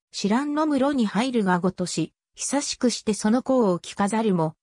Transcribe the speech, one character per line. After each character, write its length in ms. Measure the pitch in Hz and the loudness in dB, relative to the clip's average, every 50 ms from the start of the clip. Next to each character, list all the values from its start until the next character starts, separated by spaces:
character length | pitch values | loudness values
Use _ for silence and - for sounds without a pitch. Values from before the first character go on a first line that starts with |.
| _ _ - | _ _ -10
知 140 | - - 196 | -4 -2 0
ら 160 | 214 254 294 | 0 0 0
ん 100 | 294 294 | 0 0
の 140 | 302 311 311 | 0 0 2
室 240 | 294 262 262 285 | 2 2 2 2
に 140 | 294 262 226 | 2 2 0
入 260 | 196 - 190 247 269 | 0 0 0 -2 0
る 120 | 247 233 202 | 0 0 2
が 120 | 185 180 175 | 2 2 2
ご 120 | 170 180 | 0 -2
と 140 | 185 - 180 | -2 -2 -6
し、 280 | 165 - 170 160 - _ _ _ _ _ | -4 -2 -4 -4 -4 _ _ _ _ _
久 260 | - - - - 285 | -10 -8 -4 -2 -2
し 160 | 285 - - - | -2 -4 -4 0
く 120 | - 240 | 0 0
し 120 | - - | 0 0
て 120 | - 220 208 | -2 -4 -4
そ 180 | - - 214 | 0 0 0
の 120 | 226 254 - | 0 0 2
功 260 | - 262 254 233 190 | 2 2 2 4 2
を 80 | 175 170 | 2 0
聞 160 | - - - | -4 -8 -4
か 140 | - 202 202 | -2 -2 0
ざ 120 | 220 220 | 0 0
る 140 | 226 220 185 | 0 2 2
も、 200 | 170 160 156 156 _ | 2 0 0 -4 _